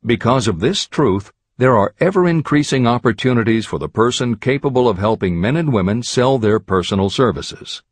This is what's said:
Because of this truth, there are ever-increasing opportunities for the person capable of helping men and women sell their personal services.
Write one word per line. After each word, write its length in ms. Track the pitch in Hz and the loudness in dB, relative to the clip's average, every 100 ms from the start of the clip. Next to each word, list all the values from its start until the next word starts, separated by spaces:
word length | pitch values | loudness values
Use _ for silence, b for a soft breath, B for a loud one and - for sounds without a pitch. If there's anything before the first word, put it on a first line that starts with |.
| 110 | -2
Because 420 | 117 113 131 110 | -2 2 0 0
of 120 | 85 | -2
this 260 | 110 202 - | -2 -2 -6
truth, 480 | - 139 95 98 _ _ - | -2 0 0 -4 _ _ -2
there 180 | 127 117 | 2 2
are 180 | 98 _ | 0 _
ever-increasing 880 | 165 196 180 165 - 147 143 135 120 | 0 2 0 0 0 0 0 0 0
opportunities 800 | 120 123 107 131 123 113 113 104 | 2 0 0 0 2 2 0 -2
for 120 | 87 | -8
the 120 | 78 | -6
person 460 | - 117 123 123 110 | 0 0 0 -4 -2
capable 520 | 123 139 143 127 123 | -2 -2 0 2 2
of 80 | 92 | 2
helping 420 | 104 110 95 87 | 0 0 -2 0
men 200 | 98 156 | 0 0
and 120 | 160 | 0
women 320 | 113 92 110 | 0 0 -2
sell 360 | 120 - 123 135 | -2 0 2 2
their 200 | 107 107 | 2 0
personal 520 | - 95 87 101 98 | 0 -2 0 0 0
services. 720 | - 127 71 - - - - _ | 2 0 0 -8 -14 -16 -16 _